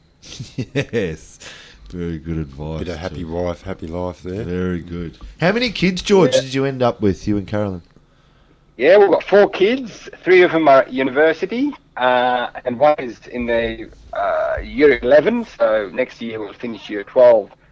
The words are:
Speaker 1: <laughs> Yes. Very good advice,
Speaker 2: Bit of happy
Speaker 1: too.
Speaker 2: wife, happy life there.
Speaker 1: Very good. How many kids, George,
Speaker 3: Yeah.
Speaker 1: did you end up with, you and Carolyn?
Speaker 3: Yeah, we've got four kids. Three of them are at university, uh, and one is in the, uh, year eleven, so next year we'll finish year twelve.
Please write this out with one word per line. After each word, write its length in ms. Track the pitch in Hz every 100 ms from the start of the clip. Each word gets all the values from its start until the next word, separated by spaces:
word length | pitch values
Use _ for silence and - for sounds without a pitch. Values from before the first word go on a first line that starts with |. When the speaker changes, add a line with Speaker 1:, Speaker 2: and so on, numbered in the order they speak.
| _ _
Speaker 1:
<laughs> 340 | - - 120 -
Yes. 840 | 117 151 123 117 92 78 - - - - - - -
Very 280 | 90 85 80
good 180 | 80 80
advice, 440 | 73 67 76 80
Speaker 2:
Bit 80 | 80
of 100 | 80
happy 220 | 90 92
Speaker 1:
too. 100 | 82
Speaker 2:
wife, 300 | 82 87 85
happy 240 | 95 92 82
life 360 | 87 90 85
there. 220 | 90 98
Speaker 1:
Very 360 | 87 90 90 90
good. 340 | 87 87 82 - - -
How 120 | 170
many 180 | 226 247
kids, 320 | - 180 185
George, 320 | - 120 139
Speaker 3:
Yeah. 80 | 131
Speaker 1:
did 100 | 135
you 100 | 135 135
end 160 | 131
up 180 | 120 -
with, 260 | 104 90 -
you 120 | 104
and 80 | 92
Carolyn? 320 | 104 104 90 _ _ _ _ _ _ _ _ _ -
Speaker 3:
Yeah, 220 | 139 202
we've 100 | 196
got 140 | 151
four 240 | - 202 196
kids. 600 | - 196 262 233 - - -
Three 200 | 170 185
of 100 | 175
them 160 | 160 151
are 140 | 135
at 100 | 123
university, 800 | 127 131 127 160 160 185 233 294 - _ -
uh, 540 | 127 123 123 123 120 120 127
and 120 | 120
one 160 | 147 147
is 280 | 127 104 -
in 180 | 123 117
the, 420 | 117 113 113 107 - -
uh, 460 | - 98 78 67 69
year 360 | - 113 147 120
eleven, 440 | 120 147 151 240 -
so 440 | - 113 110 98
next 260 | 110 127 -
year 180 | 117 110
we'll 120 | 101
finish 360 | - 120 104 -
year 120 | 104
twelve. 460 | 101 131 123 110 98 _ _